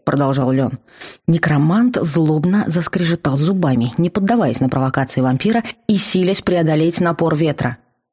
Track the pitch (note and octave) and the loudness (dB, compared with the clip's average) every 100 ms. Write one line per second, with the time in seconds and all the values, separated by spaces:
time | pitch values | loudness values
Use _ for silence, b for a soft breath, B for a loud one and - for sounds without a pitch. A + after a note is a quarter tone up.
0 | - C#3 C#3 C#3 B2+ C3 C3 - B B | -4 0 0 0 0 0 -2 -4 B B
1 | B B - E3 - D3 D3+ G3+ B3 B3 | B B 0 0 2 2 2 2 2 0
2 | E3 D3 D#3 D#3 E3+ G3+ - E3 E3 - | -2 0 0 2 0 0 0 -2 -2 -2
3 | E3+ E3+ D3 C#3 D#3 G3 E3 B2+ A#2+ - | -2 -2 -2 0 0 0 0 0 0 0
4 | E3+ G#3 G3 A#3+ D3+ A2+ C3 C3 C3 C3+ | -2 0 0 2 0 0 -2 0 -2 -2
5 | C3+ - B2+ C3 G#3 A#3 A3+ - - G3+ | -4 -2 0 0 0 0 -2 -6 -2 -2
6 | - F#3 F#3 G3 - F3+ D#3+ D#3 E3 E3+ | 0 0 0 0 0 0 2 2 0 0
7 | F3 E3 E3 D3+ D#3+ C#3 B2 A#2+ _ _ | -2 0 0 2 0 0 -4 -6 _ _
8 | _ | _